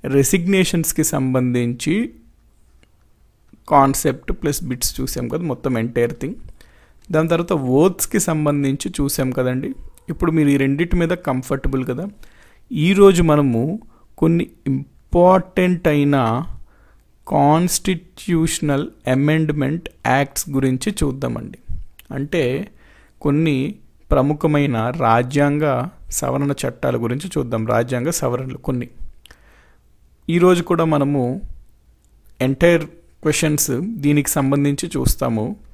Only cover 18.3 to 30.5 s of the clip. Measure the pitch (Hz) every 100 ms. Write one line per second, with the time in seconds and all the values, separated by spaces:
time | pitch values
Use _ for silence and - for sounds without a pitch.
18.3 | 170 160 - 151 139 147 - - 131 143
19.3 | 160 156 147 135 170 - - 123 131 143
20.3 | - - 135 131 127 214 202 147 135 131
21.3 | 117 113 - - - - - _ 139 143
22.3 | 175 127 139 208 - - - _ _ 147
23.3 | 143 160 135 143 214 - _ - 143 139
24.3 | 147 160 151 139 117 113 123 117 113 123
25.3 | 143 143 147 151 127 147 - - - 131
26.3 | 131 143 139 131 127 135 120 117 127 190
27.3 | 156 127 117 110 110 120 123 135 170 131
28.3 | 123 131 - - 127 - - - - -
29.3 | - - _ _ _ _ _ _ _ -
30.3 | 170 180